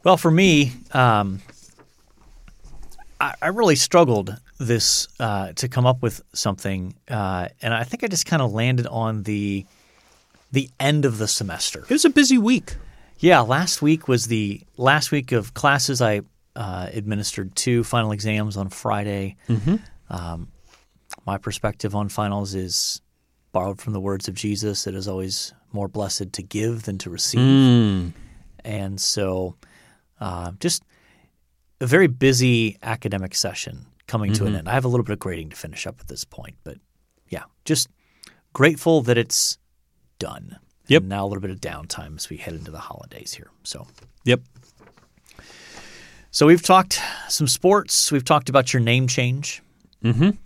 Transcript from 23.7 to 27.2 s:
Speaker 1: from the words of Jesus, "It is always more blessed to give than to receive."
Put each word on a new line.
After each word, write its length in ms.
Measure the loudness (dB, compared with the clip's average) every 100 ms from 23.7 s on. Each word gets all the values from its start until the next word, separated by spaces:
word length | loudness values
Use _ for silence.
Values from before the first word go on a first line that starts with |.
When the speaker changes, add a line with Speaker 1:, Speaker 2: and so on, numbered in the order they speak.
| -6
Speaker 1:
from 100 | -6
the 60 | -4
words 300 | -4 -4 -6
of 60 | -6
Jesus, 520 | -4 -4 -4 -4 -6
"It 80 | -8
is 120 | -6
always 460 | -6 -6 -6 -10 _ _
more 160 | -8 -6
blessed 420 | -6 -6 -6 -8
to 100 | -10
give 400 | -8 -4 -4 -4
than 140 | -8 -8
to 100 | -10
receive." 320 | -6